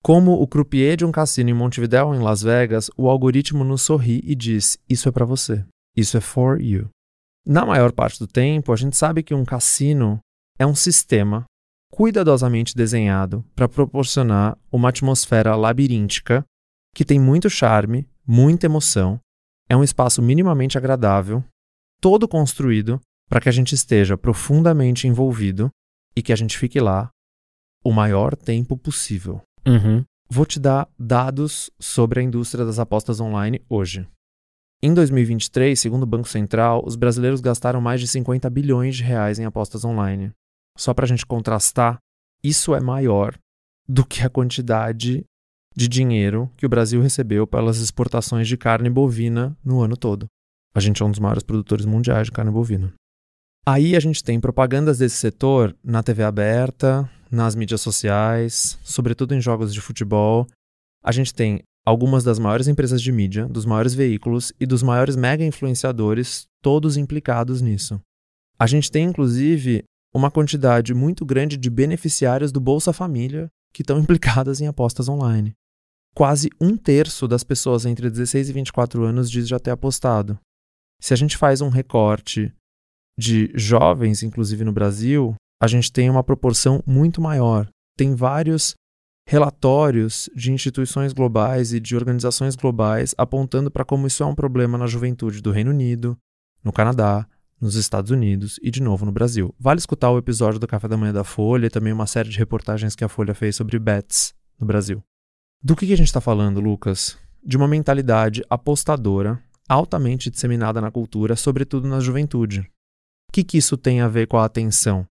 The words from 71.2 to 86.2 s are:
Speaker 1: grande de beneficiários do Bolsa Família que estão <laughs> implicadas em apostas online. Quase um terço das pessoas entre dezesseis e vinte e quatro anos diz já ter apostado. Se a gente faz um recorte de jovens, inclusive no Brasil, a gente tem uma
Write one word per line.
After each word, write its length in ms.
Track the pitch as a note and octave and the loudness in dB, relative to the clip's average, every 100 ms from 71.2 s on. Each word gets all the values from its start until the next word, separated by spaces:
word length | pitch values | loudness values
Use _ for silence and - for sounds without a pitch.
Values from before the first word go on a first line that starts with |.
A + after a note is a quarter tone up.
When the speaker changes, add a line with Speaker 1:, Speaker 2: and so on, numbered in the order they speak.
| D3 | -2
Speaker 1:
grande 320 | C3+ D3 C#3+ | -2 -2 -4
de 120 | B2 | -4
beneficiários 800 | A#2 C#3+ E3+ D#3+ - C3 C3 D3 | 0 0 0 -4 -2 0 0 -2
do 100 | C3+ | -2
Bolsa 320 | B2+ D3 F3 | 0 0 0
Família 560 | D#3+ F3+ B2+ B2+ D3+ E3 _ _ | -4 -4 -4 -4 -6 -12 _ _
que 80 | - | -10
estão 160 | - C#3+ | -2 0
<laughs> 20 | |
implicadas 640 | D#3 E3 B2+ A#2+ C3 C3+ | 4 4 4 2 0 -4
em 60 | D3 | -4
apostas 420 | C#3+ A#2+ - B2 | -2 -2 -2 -4
online. 440 | C#3+ B2 A2 G#2+ G#2+ _ _ _ _ _ | -2 0 0 -2 -6 _ _ _ _ _
Quase 360 | - C#3 D3 D3+ _ | 0 2 2 -2 _
um 160 | E3+ A3 | 0 0
terço 500 | - C#3+ D#3 - B2 | 2 2 2 -2 -2
das 160 | B2 | -2
pessoas 420 | - B2+ - A#2+ A#2+ | -2 -4 0 -2 -2
entre 240 | A#2 A#2+ | -4 -4
dezesseis 400 | A2+ A#2+ C#3 C#3 | -4 -2 -2 -4
e 40 | |
vinte 140 | C3+ C3 | -6 -6
e 60 | |
quatro 300 | - A#2+ A#2+ | -2 -2 0
anos 280 | A2+ A#2+ A#2+ | -2 0 -2
diz 160 | A#2+ A#2+ | -4 -4
já 120 | B2 | -4
ter 120 | B2 | -4
apostado. 640 | A#2+ C3+ - C3 A2 G2+ G2+ _ _ _ _ _ _ | -4 -4 -2 0 0 -2 -8 _ _ _ _ _ _
Se 120 | - | -2
a 40 | B2 | 0
gente 200 | D3 - | 0 2
faz 220 | D3 C3+ | 2 2
um 100 | C#3+ | 0
recorte 840 | B2+ B2+ A#2+ G#2 G#2+ - - G#2+ _ _ _ _ _ _ - | -2 0 2 2 0 -4 -6 -6 _ _ _ _ _ _ -6
de 340 | A2+ A2 G#2+ B2 | 0 2 2 -2
jovens, 680 | G#2 A#2 F2 B2+ A2+ G#2 | 2 6 6 4 0 -2
inclusive 400 | A2+ A2+ G#2 G#2+ | -4 -4 -4 -2
no 80 | A2 | -2
Brasil, 640 | G#2 G2+ G2+ A#2 D3 A#2+ A2 _ _ | 0 0 0 0 0 0 -4 _ _
a 60 | A#2 | 0
gente 240 | A#2+ A#2 | 2 0
tem 180 | - B2+ | 0 2
uma 140 | C3 | 2